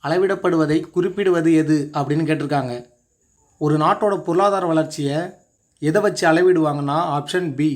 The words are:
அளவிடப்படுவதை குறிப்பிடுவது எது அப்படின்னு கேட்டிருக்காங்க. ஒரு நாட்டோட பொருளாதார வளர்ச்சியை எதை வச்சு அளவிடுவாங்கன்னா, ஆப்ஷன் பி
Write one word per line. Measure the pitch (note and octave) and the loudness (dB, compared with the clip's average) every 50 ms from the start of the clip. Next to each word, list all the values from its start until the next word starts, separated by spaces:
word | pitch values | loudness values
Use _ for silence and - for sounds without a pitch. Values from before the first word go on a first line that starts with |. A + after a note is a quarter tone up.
| - C#3+ | -4 -2
அளவிடப்படுவதை | D#3+ F3+ F#3+ F#3+ G3 F#3+ - F#3 E3+ E3 D#3 D3 D3+ D#3+ - - - | -2 0 0 0 -2 0 -2 0 2 2 2 2 2 0 -2 -2 -4
குறிப்பிடுவது | F3+ E3+ F3 F3+ G3+ G3+ F#3+ F3+ E3+ D#3+ E3 E3 D#3 | -2 -2 -2 -2 -2 0 2 2 2 4 4 4 4
எது | D#3 D3 D#3 D3+ C#3 C#3+ - D3+ | 4 2 2 0 0 -2 -4 -4
அப்படின்னு | C#3+ C3+ D3 D#3 E3 D3 | -2 -2 0 -2 0 0
கேட்டிருக்காங்க. | D#3 C#3 D3 C#3+ D3 C#3+ C3 B2+ B2 B2 A#2+ - _ _ _ _ _ _ _ _ _ _ _ _ _ _ | -2 -2 -2 -2 -2 -2 -2 -4 -8 -10 -12 -16 _ _ _ _ _ _ _ _ _ _ _ _ _ _
ஒரு | D#3 D3+ D3+ D3+ | -2 0 2 2
நாட்டோட | D#3 E3 G3+ G#3 - G#3 G3 E3+ D#3 | 2 2 2 2 0 -2 -2 -2 -4
பொருளாதார | - E3 F3 G3 G#3 G3 F#3+ F3+ F3 | -2 0 2 2 2 2 0 0 0
வளர்ச்சியை | D#3+ D#3+ D#3 C#3+ - - D3 C#3 C#3 D#3 E3+ F#3+ - - _ _ _ _ _ _ _ _ | 0 0 0 -2 -4 -6 -4 -4 -2 -4 -6 -6 -12 -18 _ _ _ _ _ _ _ _
எதை | - D3 D#3+ G#3 G3+ | -4 0 0 2 0
வச்சு | G#3 F3 - - E3 | 0 -2 2 2 2
அளவிடுவாங்கன்னா, | D#3+ E3 F3+ F#3 F3+ D#3+ D#3 D3+ D3 D3 C#3+ C#3 C#3+ D#3 F3 E3+ C#3+ | 4 4 4 4 4 4 2 0 -2 -2 -4 -2 -2 -2 -2 -2 -2
ஆப்ஷன் | D3 - - - F#3 F3+ E3 C#3 B2+ | -4 -6 -4 -4 -4 -4 -4 -4 -2
பி | D3+ D#3 C#3+ | -2 -2 -2